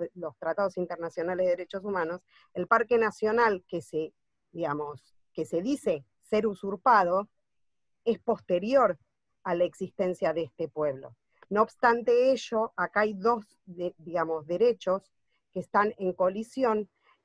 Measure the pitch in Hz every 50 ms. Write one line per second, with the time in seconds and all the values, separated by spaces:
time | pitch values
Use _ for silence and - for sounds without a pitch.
0 | 170 160 - 180 170 151 - _ 160 160 160 - 202 185 - 185 180 170 175 170
1 | 170 165 - 180 165 175 185 180 185 180 175 180 175 - - 190 185 208 196 180
2 | 165 160 175 180 _ _ _ _ _ _ - 180 180 - 226 226 233 220 247 226
3 | 226 214 - - 220 214 220 240 240 220 202 180 - _ 185 170 - - - 156
4 | 160 - - _ _ _ _ _ _ _ - 165 170 147 143 147 147 143 147 -
5 | _ _ _ _ _ _ _ - 160 - - 165 185 254 294 - - 208 165 143
6 | - _ _ _ _ - 220 214 214 220 196 - - 196 202 190 - 262 233 208
7 | 180 175 180 196 208 - _ _ _ _ _ _ _ _ _ _ _ _ _ _
8 | - 233 220 - _ - 214 - - - 180 175 190 226 269 277 240 190 175 -
9 | _ _ _ _ _ _ _ _ - 190 175 175 175 165 - - 190 180 - -
10 | 190 185 175 - 196 165 156 165 160 143 _ - 165 147 - 151 151 147 135 131
11 | 135 127 113 _ _ _ _ _ - - 196 208 220 220 - _ - 233 233 240
12 | 226 254 240 240 254 262 269 226 - - 233 220 226 226 _ - 180 - - 208
13 | 214 214 208 190 185 226 240 220 208 _ _ _ _ 190 175 175 175 180 - -
14 | 160 175 165 175 160 160 160 160 147 151 175 180 226 247 226 - - 185 185 196
15 | - _ _ _ _ _ _ _ _ _ - 185 - - - 202 208 214 - -
16 | 196 185 180 - 185 185 190 214 226 - - 269 262 233 220 214 208 - _ _
17 | _ _ _ _